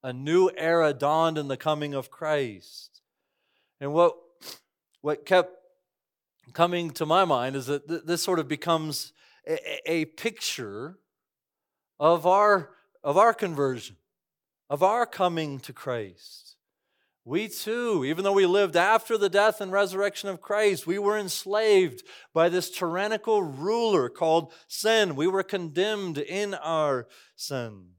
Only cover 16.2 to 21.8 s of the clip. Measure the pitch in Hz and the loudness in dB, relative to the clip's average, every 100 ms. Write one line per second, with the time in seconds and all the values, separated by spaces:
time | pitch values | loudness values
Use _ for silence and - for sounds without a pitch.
16.2 | - - - _ _ _ _ _ _ _ | -20 -20 -20 _ _ _ _ _ _ _
17.2 | 117 160 220 - 214 233 240 190 131 165 | -6 -4 -4 -8 -6 -4 -2 0 -2 -2
18.2 | 196 196 180 196 196 170 185 220 - 220 | 2 4 4 4 2 2 4 2 0 0
19.2 | 202 190 214 208 196 196 196 190 202 - | 2 4 2 0 -4 0 0 0 -4 -4
20.2 | 202 180 - 208 214 180 165 196 202 214 | -10 -10 -6 0 2 0 -4 -2 0 -2
21.2 | 190 - 190 208 220 202 | -4 -8 -2 0 6 6